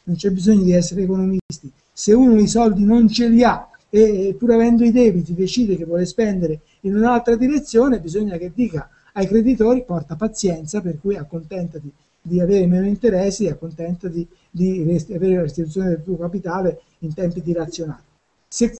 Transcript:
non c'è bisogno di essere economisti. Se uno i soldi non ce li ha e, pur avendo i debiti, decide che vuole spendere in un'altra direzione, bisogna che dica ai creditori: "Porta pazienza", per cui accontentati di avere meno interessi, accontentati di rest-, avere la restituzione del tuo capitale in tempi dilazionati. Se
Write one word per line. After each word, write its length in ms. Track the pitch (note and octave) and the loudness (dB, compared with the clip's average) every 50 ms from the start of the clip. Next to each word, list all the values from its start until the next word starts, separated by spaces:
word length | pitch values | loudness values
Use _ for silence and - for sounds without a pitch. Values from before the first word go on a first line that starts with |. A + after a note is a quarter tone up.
| _ | _
non 120 | - F3 | -6 -6
c'è 140 | E3 - G3+ | -4 -2 -2
bisogno 320 | F#3+ F#3 E3+ G#3+ A3 G3 F#3 | -2 0 2 2 4 4 4
di 100 | F3+ F3 | 4 4
essere 300 | F3+ E3+ - F3 F#3+ G3 | 4 2 0 -2 -4 -2
economisti. 680 | F3+ F#3+ F#3+ F#3+ F#3+ F#3+ F#3 - - - - - C3+ - _ _ _ _ | -2 0 0 0 0 -2 -2 -4 -8 -12 -16 -16 -20 -20 _ _ _ _
Se 200 | - - - G#3 | -4 2 4 4
uno 260 | B3 C4 B3+ A3+ G#3+ | 6 6 6 6 6
i 80 | G#3 | 4
soldi 380 | G3+ - A3+ A#3 A3+ G3+ F#3 G#3 | 4 2 2 2 2 2 2 2
non 240 | G3+ A3+ A#3+ A#3 G#3+ | 4 4 6 4 4
ce 200 | - - A#3+ A#3 | 4 2 2 4
li 140 | A3+ A3+ B3 | 6 6 6
ha 260 | A3+ - - - - _ _ _ _ | 4 2 -2 -6 -16 _ _ _ _
e, 460 | - G#3 A3 G#3+ G#3 F#3+ F#3+ G3 F#3+ G3 | 2 4 4 4 4 0 -2 -2 -2 0
pur 140 | A#3+ B3 A3+ | 2 2 4
avendo 320 | A3+ A3+ A#3+ A#3 A3+ A#3+ | 4 4 4 4 4 4
i 80 | A#3 G#3+ | 4 4
debiti, 420 | B3+ B3 A3 F3+ F3 D#3+ E3+ F3 | 4 4 4 4 2 -2 -4 -4
decide 420 | E3+ F#3+ F#3 - A#3+ A#3+ G3+ F#3 | -4 -4 -2 0 0 0 0 -2
che 80 | D#3 E3 | -4 -4
vuole 220 | D#3+ E3+ F3 F3+ | -4 -4 -2 -2
spendere 540 | F3 - - A3+ G#3+ G3+ F#3 F3 D#3+ D#3 D#3 _ _ _ _ - | -2 -2 -2 -2 -2 -2 -2 -2 -4 -4 -6 _ _ _ _ -6
in 140 | G3 G3 | -2 0
un'altra 380 | G#3 A3 A#3+ B3 A#3+ A#3 - A#3 | 2 2 2 2 0 0 0 0
direzione, 680 | A3 B3+ B3+ D4 C#4+ - - - A3+ B3 C#4+ B3 F#3 | 0 0 0 0 -2 -4 0 2 2 2 2 2 -2
bisogna 360 | D#3+ E3+ D#3+ G3+ G#3+ G#3 F#3 | -4 -6 -6 -4 -4 -4 -6
che 160 | E3+ F3 F3+ E3 | -8 -10 -8 -6
dica 340 | A3 B3 G#3+ D#3+ D3+ - - _ _ _ _ - | -4 -4 -4 -4 -6 -10 -12 _ _ _ _ -6
ai 140 | G#3 G3 | -6 -2
creditori: 580 | F#3 G3 A3+ A3 B3 C4 G3+ G#3+ A3+ B3 B3+ B3 | 0 2 2 2 2 2 2 2 2 2 0 -2
"Porta 300 | - F3+ E3 D3 - E3 | -4 -6 -8 -8 -8 -8
pazienza", 640 | D3+ G#3+ A3 A3 - - F#3+ E3+ D#3+ D#3 D3+ - G#3 | -6 -6 -6 -4 -4 -4 -4 -4 -4 -8 -8 -8 -6
per 180 | F3 F3+ D#3+ D3 | -6 -6 -8 -6
cui 160 | - G3 G3+ | -4 -6 -6
accontentati 760 | F3+ D3 - - E3 D#3+ - G3 F#3 F3 E3+ D#3+ D#3+ C#3+ C#3+ - _ _ _ _ _ - | -6 -8 -12 -12 -12 -12 -10 -10 -10 -10 -10 -10 -14 -16 -18 -20 _ _ _ _ _ -8
di 180 | E3 F3 F3+ | -4 -2 0
avere 260 | F3+ E3+ G3+ G3+ F#3 | 0 2 2 2 2
meno 200 | F3 F3+ F#3 F#3+ | 2 2 2 0
interessi, 600 | G3+ G#3 G3+ - A#3 G3 F3+ F#3+ G3 F#3+ - G#3+ F3 | 0 -2 0 0 0 0 0 0 -2 -2 -2 -4 -4
accontentati 800 | C#3+ - - E3 D#3+ - E3 E3+ F3+ F3 - F3+ E3 E3+ E3+ - _ _ _ _ | -4 -6 -10 -14 -12 -10 -10 -8 -8 -8 -8 -8 -8 -8 -8 -10 _ _ _ _
di 340 | - E3+ F3+ F#3+ F#3 F#3 D#3 | -6 -2 -2 -2 -2 -2 -2
rest-, 260 | D#3+ F3 E3+ D#3+ - | 0 -2 -2 -4 -6
avere 240 | G#3 E3+ F3+ F#3+ F#3 | -6 -2 0 0 0
la 80 | F3+ E3+ | 0 -2
restituzione 460 | D3 - - E3 D#3 D#3 F#3+ F#3+ F#3 | -2 -4 -6 -8 -6 -4 -4 -2 -2
del 140 | E3+ D#3+ D#3 | -2 -4 -4
tuo 140 | F#3 F#3 | -6 -8
capitale 640 | E3 E3+ F3 F3 G3+ F3 F3+ E3+ F#3+ F#3+ F3+ D#3+ - - _ _ _ | -6 -6 -6 -8 -8 -8 -6 -6 -4 -2 -4 -4 -6 -10 _ _ _
in 120 | - D#3+ D3+ | -10 -10 -8
tempi 300 | - F#3+ E3+ E3+ F#3 D3+ | -4 -4 -4 -4 -4 -4
dilazionati. 600 | E3 F3 E3+ D#3+ D#3 - - E3 D#3 C#3 - _ _ _ _ _ _ _ _ _ | -4 -4 -4 -4 -6 -8 -10 -10 -10 -12 -14 _ _ _ _ _ _ _ _ _
Se 300 | _ - - A#3+ A3+ - | _ -6 -2 -2 -2 -4